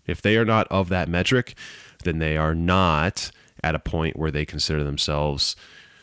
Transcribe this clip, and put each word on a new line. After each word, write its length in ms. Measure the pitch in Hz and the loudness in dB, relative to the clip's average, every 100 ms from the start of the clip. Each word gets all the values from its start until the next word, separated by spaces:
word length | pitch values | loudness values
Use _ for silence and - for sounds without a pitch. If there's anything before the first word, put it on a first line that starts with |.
| - | -8
If 160 | 85 | -2
they 160 | 104 110 | 2 2
are 80 | 113 | 4
not 220 | 110 - | 2 2
of 200 | 95 90 | 0 0
that 200 | 90 82 | -2 0
metric, 460 | 87 92 127 - - - - - - | 0 2 0 0 -10 -18 -20 -20 -8
then 160 | 87 80 | -4 -2
they 180 | 78 78 | 0 0
are 180 | 78 82 | 0 2
not 760 | 85 92 92 76 87 - - - _ - | 2 4 4 4 0 -2 -8 -12 _ -6
at 120 | 80 78 | -4 -2
a 40 | |
point 380 | - 82 80 - | -2 -2 -2 -2
where 140 | 78 | -2
they 140 | 76 76 | -2 -4
consider 380 | 73 - 78 | -4 -2 -2
themselves, 720 | 71 71 - 73 73 69 - - - - - - | -2 -2 -2 0 0 0 -2 -4 -14 -20 -20 -20